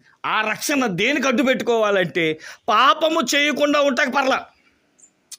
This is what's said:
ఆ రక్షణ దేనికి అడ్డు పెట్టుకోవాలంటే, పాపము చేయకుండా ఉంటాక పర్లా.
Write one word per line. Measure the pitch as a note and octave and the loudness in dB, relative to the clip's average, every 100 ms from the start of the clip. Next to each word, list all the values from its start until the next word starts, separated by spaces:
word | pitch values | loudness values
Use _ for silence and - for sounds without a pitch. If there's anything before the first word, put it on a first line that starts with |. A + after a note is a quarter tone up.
| _ _ D3 | _ _ -4
ఆ | G3+ | -2
రక్షణ | G#3+ G#3+ - C#4+ B3 | -2 -4 -2 -2 0
దేనికి | F3 A3 D4 C4+ | 0 0 0 0
అడ్డు | A3+ | 0
పెట్టుకోవాలంటే, | C4 C4 A#3 A#3 G#3 G3 E3+ F3+ D#3+ D#3 - - - | 0 0 0 0 2 0 0 -2 -2 -2 -10 -10 0
పాపము | A3 C4+ D#4 D#4+ E4 C4 C#4+ | 4 4 4 0 0 0 0
చేయకుండా | D4 C#4 D4 D4 | 0 0 0 2
ఉంటాక | C#4+ C4 C#4+ | 2 0 0
పర్లా. | C#4 C4+ A3+ - _ _ _ _ _ _ _ _ | 0 0 -2 -4 _ _ _ _ _ _ _ _